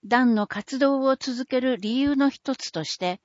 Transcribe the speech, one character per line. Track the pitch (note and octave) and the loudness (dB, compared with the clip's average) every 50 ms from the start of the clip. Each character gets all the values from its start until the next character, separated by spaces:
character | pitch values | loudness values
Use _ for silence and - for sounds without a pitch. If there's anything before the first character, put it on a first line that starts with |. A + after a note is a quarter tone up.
| _ | _
団 | G3+ A#3 A#3+ B3+ A#3+ A3+ | 2 2 4 4 4 4
の | G#3+ G#3 | 2 0
活 | - - G#3 G#3 - C#4 C4 | -2 -6 -10 -8 -8 -2 0
動 | C#4 C#4 C#4 C4+ | 2 2 2 2
を | C4 C4+ C4+ | 2 0 0
続 | C4 - C4+ B3+ A#3+ C4+ | 0 -2 -8 -6 -6 -6
け | _ - B3+ B3 | _ -2 0 0
る | C4 B3+ G3 | 0 -2 -2
理 | F#3+ G#3 A#3 B3+ | -2 -4 -2 0
由 | C#4 C#4+ C#4+ | 0 0 2
の | C4+ C#4 C#4 | 2 2 2
一 | - - _ - C4 | 0 -2 _ -6 -6
つ | - - - - | -6 -6 -8 -8
と | E3+ D#3 | -8 -6
し | - - - | -6 -6 -4
て | F#3 F3+ F3+ - _ | -4 -4 -4 -6 _